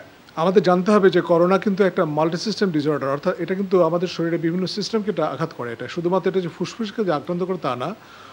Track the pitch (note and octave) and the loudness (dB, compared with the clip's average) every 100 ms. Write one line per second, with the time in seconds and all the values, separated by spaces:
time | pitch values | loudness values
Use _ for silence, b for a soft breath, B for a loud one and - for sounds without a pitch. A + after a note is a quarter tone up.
0 | - - - - F3 G3 F3 F3+ F#3 G#3 | -6 -20 -12 -2 4 4 4 2 4 6
1 | F#3 F3 D#3+ E3 F3 F#3+ G#3 F#3+ G3 F#3 | 6 4 4 4 4 4 2 2 2 2
2 | D#3+ D3+ D#3+ E3+ A3 F#3+ G3 D3+ C#3+ C#3+ | 0 0 0 0 -4 -2 0 0 0 0
3 | C3+ C#3+ F3+ F3+ E3+ F#3+ G3 F#3 D#3+ E3+ | -2 -2 -2 -2 -4 -4 2 2 2 0
4 | F3 - E3 E3 E3 F3+ F3+ G#3 F#3 A3+ | -4 -4 -2 0 -2 -2 -4 -4 -4 -4
5 | G3+ E3+ D#3 C3+ D#3+ - A#2+ A#2 B2 - | -2 -2 -2 -2 -6 -6 -10 -8 -8 -4
6 | E3+ F#3 F#3+ F#3 E3+ - F3 - G#3+ A3 | 0 0 0 -2 -4 -6 -8 -6 -8 -4
7 | F#3+ D3 A#2+ F3 F#3 F3+ C#3+ A#2+ C#3 A3+ | -2 -2 -2 -6 -4 -4 -4 -4 -6 -10
8 | B B B | B B B